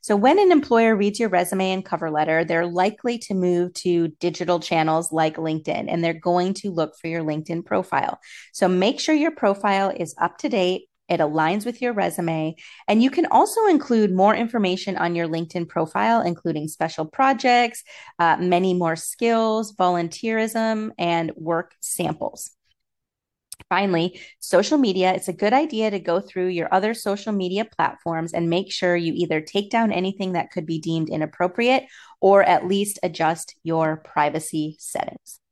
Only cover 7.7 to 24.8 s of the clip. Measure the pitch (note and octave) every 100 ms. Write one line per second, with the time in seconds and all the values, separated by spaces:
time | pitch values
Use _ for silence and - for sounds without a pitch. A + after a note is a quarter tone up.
7.7 | F#3+ F#3 C3+ - - - - - - F#3
8.7 | F3+ G3 C#4 - D#4 D#4 D#4 G#3 G3+ G#3
9.7 | G3 G3 - E3 - E3+ - D4+ G#3+ F3+
10.7 | F#3 - _ - E3+ D3+ D#3 D#3+ G3+ G#3+
11.7 | B3 B3 G#3+ F3 E3 E3+ D#3+ D#3 E3 -
12.7 | - - G#3+ B3+ C4+ E4 - - A4+ G#4+
13.7 | D#4+ - A3+ G#3 F#3 G3 A3 A#3 A#3 F#3+
14.7 | F#3 G3 F3+ E3+ E3+ E3+ E3 E3 F3+ E3+
15.7 | - D#3+ - G#3+ A#3 F3 E3+ E3+ D#3 D#3
16.7 | - D#3+ - D#3 - C4+ C4+ B3+ A#3+ A#3+
17.7 | - - - - - E3+ D#3 F3+ F3 F#3
18.7 | F3+ E3+ E3 - - A#3 A3+ A3 A3 G#3+
19.7 | - F3+ F3 E3+ - A3+ A3 A3 A3+ A3+
20.7 | A3 A3 - E3+ E3+ E3 - D#3+ E3 F3
21.7 | _ - - E3 D#3 - - - _ _
22.7 | _ _ _ _ _ _ _ _ - -
23.7 | F3+ G3 E3+ F3 - - _ - F#3 G#3
24.7 | D4+